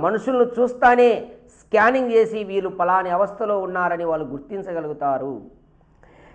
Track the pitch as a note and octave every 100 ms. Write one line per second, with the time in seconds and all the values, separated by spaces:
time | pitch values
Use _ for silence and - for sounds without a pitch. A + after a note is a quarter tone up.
0 | D#3+ G#3+ A#3 B3+ A#3+ A#3+ A#3+ B3 B3+ A#3+
1 | A#3+ G#3 - - - _ _ G#3+ A3 C4
2 | B3+ A3+ A3 G#3+ G3+ G3 F#3 F#3 F3 F#3
3 | F#3 F3 - - G#3+ G3+ F#3 F#3 F3+ E3+
4 | E3+ D#3 D3+ C#3+ C#3+ G3 F#3+ E3+ D3+ D3
5 | C#3+ C3 C3+ A#2+ - - _ _ _ _
6 | _ _ -